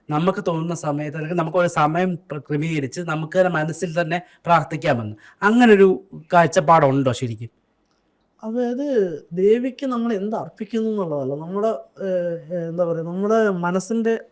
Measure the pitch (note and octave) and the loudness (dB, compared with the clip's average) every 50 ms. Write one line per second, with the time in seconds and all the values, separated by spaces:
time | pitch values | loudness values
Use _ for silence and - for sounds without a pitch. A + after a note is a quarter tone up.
0 | _ - D3+ D3+ E3 F#3+ F#3 G#3 F#3+ F#3 E3+ D#3+ D#3+ E3+ E3+ D#3 - D3+ C#3+ D3 | _ -6 -4 0 0 0 0 0 -2 -4 -2 -2 -2 -4 -6 -6 -4 -4 -4 -4
1 | D3+ D3+ C#3+ D#3+ D#3 D#3 F3+ F3 E3 D#3+ D#3+ F3+ F3 E3+ - E3 D3+ D3 D#3 E3+ | -4 -6 -8 -8 -8 -6 -4 -4 -2 -2 0 0 0 2 2 2 0 2 2 0
2 | F3+ F#3 F3+ D#3+ _ - - D3+ C3+ - D3+ D3 D3+ D#3+ D#3+ D3+ C3+ C3 - F3 | 0 -2 -2 -6 _ -10 -12 -10 -8 -6 -4 -4 -2 -2 -2 -4 -4 -4 -6 -8
3 | F3+ E3 D#3+ D#3 D#3+ D#3 - F#3 F#3 F3+ E3+ D#3 D3+ D#3+ D#3+ - G3+ F3 D#3+ E3+ | -6 -6 -4 -6 -4 -2 2 2 2 2 2 0 -2 -2 -4 -4 -6 -4 -2 -2
4 | F3 D#3 E3 F3 F3 _ _ _ - E3+ E3+ E3 D3+ - D#3+ D3+ - D#3 C#3 A#2 | -2 -2 -2 -6 -6 _ _ _ -2 2 2 2 2 0 -6 -4 -2 0 0 0
5 | A2 G#2+ G#2 - _ - - - - G3+ A3 A#3+ B3 A#3 G#3+ G3 G3 F#3+ F#3 F#3 | -2 -8 -10 -12 _ -20 -8 -2 0 2 4 6 8 8 8 8 8 6 4 2
6 | - _ - D#3 D3+ - - F3 E3+ D#3+ - F#3+ E3 D3 E3 D#3+ D#3 C#3 C3 C#3 | -4 _ -20 -20 -6 2 4 4 4 6 4 2 4 6 6 6 6 4 4 2
7 | C3+ C3 A#2+ - C3 A#2+ A2+ G#2+ A#2 A#2 _ _ _ _ _ _ _ _ _ _ | 0 0 -2 -2 -4 -8 -8 -10 -14 -18 _ _ _ _ _ _ _ _ _ _
8 | _ _ _ _ _ _ _ _ - A3 A3+ B3 B3 A#3+ B3 B3 C#4+ D4 C4+ A#3+ | _ _ _ _ _ _ _ _ -12 -8 -4 -4 -2 -2 -2 -4 -2 0 0 0
9 | G3 F3+ D#3+ C#3+ - - E3 F3 F#3 G3+ A3 A#3+ B3 C4+ B3+ - C#4+ C4+ B3+ A#3 | 0 0 -2 -8 -12 -10 -4 2 4 4 4 4 2 -4 -6 -6 -6 -4 -4 -2
10 | A#3 A#3 A#3 F#3+ F#3+ G#3+ A3 G3 D3 E3+ - - A3 - - A3 A3 A3 G#3+ G#3 | -2 -2 -2 -2 -4 -4 -6 -6 -8 -8 -12 -14 -12 -6 -4 -4 -2 -2 -2 -2
11 | F#3+ E3 D3 C#3+ C3+ C3 C#3+ D3 D#3+ E3 F#3+ G3+ G#3 A3 A3 - - _ _ - | -4 -4 -4 -4 -4 -4 -6 -6 -8 -8 -6 -2 -2 -2 -2 -4 -8 _ _ -10
12 | G3 G3 F#3 F3+ F3 F3 E3+ E3 D3+ D3+ F3 F3 E3 E3 E3 E3+ F3+ E3 E3+ E3 | -6 -4 -2 -2 -2 -4 -6 -8 -10 -8 -8 -6 -6 -6 -2 -2 -2 -2 -2 -4
13 | E3 E3 F3 F#3 G3 G#3 A3 A3+ A3 G#3+ F#3+ F3+ F3 F3 F3 F#3 F#3 - A3+ A3+ | -4 -6 -6 -4 -2 0 2 2 2 2 0 -2 -2 -2 -2 -2 -2 -2 -4 -2
14 | A3+ A3+ A3+ A3+ - _ | 0 0 -2 -2 -4 _